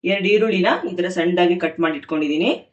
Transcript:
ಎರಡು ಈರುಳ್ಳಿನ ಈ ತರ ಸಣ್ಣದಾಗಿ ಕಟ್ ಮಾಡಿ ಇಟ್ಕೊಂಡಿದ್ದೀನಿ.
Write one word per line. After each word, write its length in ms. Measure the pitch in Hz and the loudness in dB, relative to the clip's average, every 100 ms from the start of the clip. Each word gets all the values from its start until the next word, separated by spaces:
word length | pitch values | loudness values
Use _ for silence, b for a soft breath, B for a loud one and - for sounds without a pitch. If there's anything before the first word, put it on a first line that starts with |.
ಎರಡು 240 | 175 196 190 208 | 0 0 2 2
ಈರುಳ್ಳಿನ 340 | 220 190 185 339 175 | 2 2 0 0 -4
ಈ 40 | 175 | -4
ತರ 80 | 180 175 | -4 0
ಸಣ್ಣದಾಗಿ 400 | 170 175 175 175 | 0 2 2 2
ಕಟ್ 180 | 165 160 | -2 -2
ಮಾಡಿ 140 | 165 143 | -2 -4
ಇಟ್ಕೊಂಡಿದ್ದೀನಿ. 500 | - 156 151 151 220 - - | -6 -4 -2 0 0 -2 -8